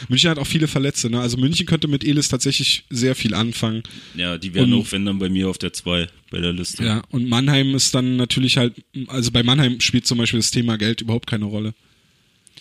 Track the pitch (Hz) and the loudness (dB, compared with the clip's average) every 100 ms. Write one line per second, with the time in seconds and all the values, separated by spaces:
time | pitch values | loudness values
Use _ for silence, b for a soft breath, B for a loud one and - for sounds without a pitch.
0 | 127 127 175 160 143 160 156 143 139 - | -2 2 2 2 -2 0 0 0 0 -2
1 | 117 120 123 120 131 170 170 160 156 139 | -2 -2 -2 0 0 0 0 0 0 0
2 | 147 147 139 127 139 139 135 - - 123 | 2 2 2 0 0 0 0 -2 -4 0
3 | 127 131 117 98 113 113 113 110 110 B | 0 2 0 0 -2 -2 -2 -2 -8 B
4 | B 92 87 85 95 87 127 120 - 98 | B -6 -4 -4 -4 2 4 4 2 -2
5 | 101 98 95 95 95 92 92 - - 87 | -2 -2 0 0 0 -2 -6 -6 -2 -2
6 | 85 - _ 87 87 87 87 - 117 110 | -2 -8 _ -4 -2 -2 -6 -4 -2 -2
7 | - 127 123 120 139 139 135 135 - 131 | -2 -4 0 2 2 2 2 2 2 2
8 | 127 127 123 - 127 139 123 - - - | 0 0 0 0 2 2 2 -2 -12 -12
9 | 123 131 120 120 120 131 135 120 - 123 | -8 -4 0 2 2 4 2 2 0 0
10 | - 120 117 117 110 - 120 110 104 117 | 0 0 0 0 0 0 0 0 0 -2
11 | 113 117 - 113 104 104 107 110 b b | -2 -4 -2 -4 -2 -4 -6 -8 b b
12 | b b b b b b | b b b b b b